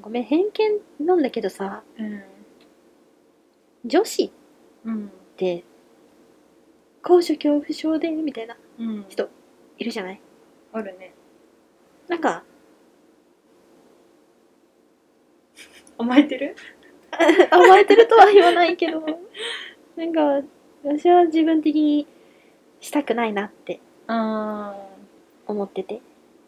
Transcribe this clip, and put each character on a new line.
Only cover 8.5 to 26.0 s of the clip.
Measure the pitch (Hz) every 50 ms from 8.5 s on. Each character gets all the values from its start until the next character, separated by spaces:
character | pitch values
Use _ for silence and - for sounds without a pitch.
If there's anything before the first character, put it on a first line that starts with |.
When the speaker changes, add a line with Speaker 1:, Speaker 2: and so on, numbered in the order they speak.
| 233 - _ _ _ -
Speaker 2:
う | 226
ん。 | 226 214 208 196 -
Speaker 1:
人 | - - - - - _ _ _ _ _ _ _ _ -
い | 196
る | 233
じ | 220 220
ゃ | 190
な | 185 196
い？ | - _ _ _ _ _ _ _ _ _ _ -
Speaker 2:
お | 220
る | 208 196 185 185
ね。 | 190 180 - _ _ _ _ _ _ _ _ _ _ _ _ _ _ _ _ _ _ -
Speaker 1:
な | -
ん | -
か、 | 320 233 165 175 - _ _ _ _ _ _ _ _ _ _ _ _ _ _ _ _ _ _ _ _ _ _ _ _ _ _ _ _ _ _ _ _ _ _ _ _ _ _ _ _ _ _ _ _ _ _ _ _ _ _ _ _ _ _ _ _ _ _ _ _ _ _
Speaker 2:
<laughs> | - - - _ - _ _ _
甘 | - 233 240 247 277
え | 294
て | - 262
る？ | - 277 320 - - - - - _ _ - - _ _ _
Speaker 1:
<laughs> | 311 - 330 392 320 392 277 -
甘 | 311 359 359 370 370 415
え | 392
て | - 403
る | 453 453
と | - 453
は | 453 392 415
言 | 403 392 339
わ | 349 339
な | 339 349
い | 320 349
け | - 349 320
ど、 | 320 320 311 311 320 349 370 480 - - 453 466 - - - - - _ _ _ _
な | 339 330
ん | 339 320
か、 | 320 302 294 277 285 277 - - _ _ _ _ _ -
私 | 277 294 294 - 349
は | 349 359 349
自 | 320 311 320 311
分 | 330 330 311 302
的 | 311 294
に | 311 302 294 294 294 285 - _ _ _ _ _ _ _ _ _ _ _ _ _ _
し | - -
た | - 196 190
く | - 220
な | 233 233
い | 220 208
な | 196 208
っ | 202 -
て | _ _ - - - _ _ _ _ _
Speaker 2:
あ | - 226 226 220 220 220 214 214 214 214 208 208 202 196 196 196 196 196 - - - _ _ _ _ _ _ _
ー。 | -
Speaker 1:
思 | 208 202 202
っ | 196
て | - 190 185
て。 | - 202 -